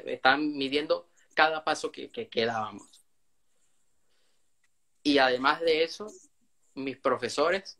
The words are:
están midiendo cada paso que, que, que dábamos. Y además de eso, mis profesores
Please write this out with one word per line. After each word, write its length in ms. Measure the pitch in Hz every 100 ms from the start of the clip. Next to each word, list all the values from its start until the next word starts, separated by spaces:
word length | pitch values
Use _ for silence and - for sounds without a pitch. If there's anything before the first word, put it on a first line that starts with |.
| -
están 480 | 127 131 143 151 143
midiendo 520 | 135 143 160 175 - _ _
cada 280 | - 156 156
paso 280 | 156 151 160
que, 180 | - -
que, 180 | 123 113
que 160 | - 113
dábamos. 580 | 113 107 101 - - _ _ _ _ _ _ _ _ _ _ _ _ _ _ _ _ _ _ _ _
Y 160 | 147 139
además 420 | 131 127 135 156
de 220 | 165 156
eso, 240 | 165 - 214 190 _ _ _ _ _
mis 220 | 135 135 123
profesores 800 | 131 123 117 - 160 196 -